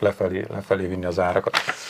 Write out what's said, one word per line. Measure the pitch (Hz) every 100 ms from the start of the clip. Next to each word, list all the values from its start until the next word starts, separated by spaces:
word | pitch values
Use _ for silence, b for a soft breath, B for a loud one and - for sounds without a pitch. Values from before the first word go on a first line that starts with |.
lefelé, | 104 - 95 92 -
lefelé | 101 98 98 90
vinni | 92
az | 90 87
árakat. | 90 87 - - B B